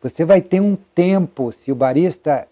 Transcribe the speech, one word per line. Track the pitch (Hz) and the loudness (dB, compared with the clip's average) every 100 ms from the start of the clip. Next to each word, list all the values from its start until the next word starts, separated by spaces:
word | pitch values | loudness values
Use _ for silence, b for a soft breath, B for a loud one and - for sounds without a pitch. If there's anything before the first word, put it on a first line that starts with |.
você | 131 - | -12 -6
vai | 165 190 | 2 2
ter | 185 185 | 2 0
um | 202 190 | 0 -2
tempo, | _ - 175 196 170 - 123 | _ -2 0 2 -2 -4 -8
se | 113 - | -8 -8
o | |
barista | 131 131 127 180 - - 139 - | -2 0 0 0 -2 -4 -4 -4